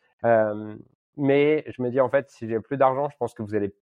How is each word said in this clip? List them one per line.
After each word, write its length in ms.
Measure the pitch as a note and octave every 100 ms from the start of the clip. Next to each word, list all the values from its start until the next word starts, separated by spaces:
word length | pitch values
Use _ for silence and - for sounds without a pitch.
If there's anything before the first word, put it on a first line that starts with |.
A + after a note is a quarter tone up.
| _ -
Euh... 520 | A#2 A2+ G#2+ G#2 G#2+ G#2+ - _ _ -
mais 480 | C#3 C#3 D3 D#3 -
je 160 | A#2
me 80 | B2
dis, 100 | B2+
en 80 | B2
fait, 220 | C#3 C3
si 180 | - A2
j'ai 120 | A2+
plus 160 | - C#3
d'argent, 320 | C3 C3 C#3+
je 60 | -
pense 180 | A#2
que 80 | -
vous 140 | G#2 G#2+
allez 180 | G2+ -